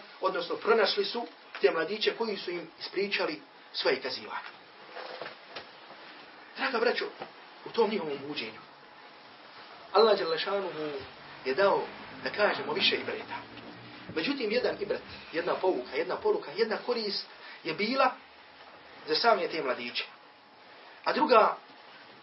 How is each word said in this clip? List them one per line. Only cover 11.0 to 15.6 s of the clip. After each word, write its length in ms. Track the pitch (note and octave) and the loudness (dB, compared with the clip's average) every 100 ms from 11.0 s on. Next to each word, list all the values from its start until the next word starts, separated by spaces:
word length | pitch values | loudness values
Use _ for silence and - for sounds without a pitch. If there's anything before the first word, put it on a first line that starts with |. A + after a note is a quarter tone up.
| - - - - C3 | -10 -16 -18 -8 -2
je 100 | C3 | 4
dao, 260 | G3 D#3 - - - - | 4 4 0 -10 -14 -10
da 60 | C3 | -6
kažemo, 440 | - - - - | 2 2 2 -2
više 220 | F3 G3+ - | 2 2 2
ibreta. 400 | A#2+ G#2+ - - - - - - - - - D#3 | -2 -6 -8 -10 -12 -16 -16 -16 -16 -16 -8 -4
Međutim, 360 | E3 C#4 G#3+ | -2 -2 0
jedan 240 | A#3+ G3+ D#3 | 0 0 -2
ibret, 220 | - A#2+ - - - | -2 -4 -6 -16 -8
jedna 220 | D#3 - | -2 0
pouka, 400 | C3+ | 2